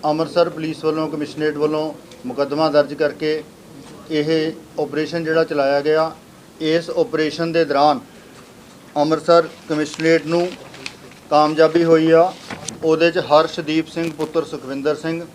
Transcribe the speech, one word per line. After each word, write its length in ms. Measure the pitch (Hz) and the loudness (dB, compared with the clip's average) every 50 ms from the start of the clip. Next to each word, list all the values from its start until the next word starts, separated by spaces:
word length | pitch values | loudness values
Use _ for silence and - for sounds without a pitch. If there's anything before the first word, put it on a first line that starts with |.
| - | -2
ਅੰਮ੍ਰਿਤਸਰ 440 | 151 151 156 160 143 - 175 170 165 | -2 -2 -2 -2 -2 2 0 0 0
ਪੁਲਿਸ 340 | - 156 160 156 151 143 - | 0 -6 -6 -6 -8 -4 -2
ਵੱਲੋਂ, 220 | 156 156 160 156 151 | -2 -2 -2 -4 -4
ਕਮਿਸ਼ਨਰੇਟ 480 | 156 151 151 147 - 147 151 151 151 | -4 -6 -8 -8 -6 -4 -4 -2 -2
ਵੱਲੋਂ 360 | 147 151 151 156 156 156 156 - - - - - - - | 0 -2 -2 0 -2 -4 -6 -8 -12 -18 -20 -20 -14 -12
ਮੁਕੱਦਮਾ 440 | 123 131 131 143 139 143 151 160 156 | -10 -4 -4 -4 -2 0 0 0 2
ਦਰਜ 240 | 143 147 147 139 147 | 4 2 2 2 0
ਕਰਕੇ 500 | 143 160 143 143 - 156 156 156 156 151 - - - - - - - - - - - - - | -2 -2 -2 -2 -2 -4 -4 -4 -4 -6 -12 -20 -20 -20 -20 -20 -20 -20 -20 -20 -20 -10 -4
ਇਹ 400 | 160 151 147 156 165 160 156 160 156 - - - - - | -2 -2 0 2 0 0 0 -2 -6 -8 -18 -14 -6 -6
ਆਪਰੇਸ਼ਨ 440 | 151 135 - 147 156 151 160 170 165 | -6 -4 -2 -4 -4 -4 -4 -6 -2
ਜਿਹੜਾ 200 | 156 160 165 165 | 0 2 2 2
ਚਲਾਇਆ 380 | 165 165 147 139 135 139 143 | 2 0 0 2 2 2 2
ਗਿਆ। 300 | 143 151 156 156 160 160 151 - - - - - - - - - | 2 2 2 2 2 0 -4 -12 -20 -20 -20 -20 -20 -20 -14 -6
ਇਸ 280 | 160 156 160 170 165 - | -2 0 0 0 0 -2
ਆਪਰੇਸ਼ਨ 640 | 165 180 160 156 156 156 156 151 147 - 165 165 | -2 -2 0 0 0 -2 -2 -2 -2 -4 -4 0
ਦੇ 120 | 160 165 165 | 2 0 2
ਦੌਰਾਨ 340 | 143 143 139 143 151 147 123 - - - - - - - - - - - - - - - - - - - | 2 4 4 4 4 4 2 -4 -14 -20 -20 -20 -20 -20 -20 -20 -20 -20 -20 -20 -20 -20 -20 -20 -8 -2
ਅੰਮ੍ਰਿਤਸਰ 500 | 147 147 156 160 151 147 - 170 170 165 160 - - - - | -2 0 0 0 -2 2 4 4 4 4 2 -8 -18 -8 -6
ਕਮਿਸ਼ਨਰੇਟ 560 | 160 151 151 143 - - 160 160 165 160 143 | -4 -4 -4 -6 -6 -2 2 2 2 2 2
ਨੂੰ 220 | 151 165 175 175 180 - - - - - 139 135 - - - - - - - - - | 0 -2 0 0 -2 -6 -12 -18 -20 -20 -16 -16 -16 -16 -16 -20 -20 -20 -20 -6 0
ਕਾਮਯਾਬੀ 540 | 151 147 151 151 156 156 160 156 160 170 170 | 2 4 4 4 4 4 2 4 4 2 4
ਹੋਈ 280 | 165 165 160 160 160 | 4 4 4 6 6
ਆ। 220 | 165 160 170 185 185 - - - - - - - - - - | 6 6 6 4 0 -10 -14 -16 -14 -12 -12 -14 -12 -4 0
ਉਹਦੇ 280 | 160 160 160 170 170 | 0 2 4 2 2
'ਚ 120 | 165 185 165 - | 2 0 0 4
ਹਰਸ਼ਦੀਪ 560 | 147 151 160 160 - - 160 143 156 160 156 | 4 4 4 2 -4 -8 -6 -2 -2 -2 -2
ਸਿੰਘ 240 | 156 - 170 165 165 151 | -4 -6 -6 -6 -6 -6
ਪੁੱਤਰ 260 | 147 156 156 - 165 151 | -6 -8 -4 -4 -4 -4
ਸੁਖਵਿੰਦਰ 520 | - - 135 - 127 135 139 135 147 151 | -4 -10 -12 -10 -10 -8 -4 -2 -2 -4
ਸਿੰਘ 260 | 147 156 160 165 170 170 165 | -2 -4 -6 -6 -6 -8 -12